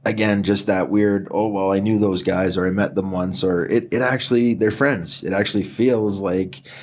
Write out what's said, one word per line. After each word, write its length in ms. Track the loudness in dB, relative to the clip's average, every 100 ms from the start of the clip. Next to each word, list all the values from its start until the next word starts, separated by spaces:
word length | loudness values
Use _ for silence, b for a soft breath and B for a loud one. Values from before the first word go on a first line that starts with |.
| -2
again, 380 | 0 0 2
just 240 | 2 0 0
that 220 | 0 2
weird, 400 | 2 2 0 -2
"Oh, 160 | -2 -2
well, 240 | 0 0
I 80 | 2
knew 180 | 2 2
those 240 | 2 2
guys," 340 | 0 0 0 0
or, 120 | 0
"I 20 |
met 240 | 0 0
them 180 | -2 -4
once," 320 | -4 -4 -2
or 220 | 0 0 2
it, 220 | 0 0
it 120 | -2
actually, 500 | 0 -2 2 2 2
they're 160 | 2 0
friends. 540 | 2 0 0 -4 -8
It 100 | -4
actually 300 | -2 0 -2
feels 580 | -4 0 2 2 0 -2
like 400 | -2 -2 -2 -8 B B